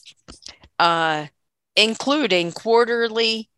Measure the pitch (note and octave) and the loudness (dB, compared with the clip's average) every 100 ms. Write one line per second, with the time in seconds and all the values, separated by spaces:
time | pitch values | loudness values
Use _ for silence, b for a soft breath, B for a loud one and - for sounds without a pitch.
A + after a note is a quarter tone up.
0 | - _ - - B B B - E3+ E3 | -20 _ -20 -20 B B B 0 0 2
1 | D#3+ D3+ D3+ _ _ _ _ - G#3+ A3 | -2 -4 -8 _ _ _ _ 0 2 0
2 | C4 D4 A#3+ F3+ E3+ - A3 A#3 A#3 A#3 | -2 0 2 0 -2 -6 2 2 2 0
3 | A#3 A3 A3+ A3 A3 | -2 -2 -2 -2 -8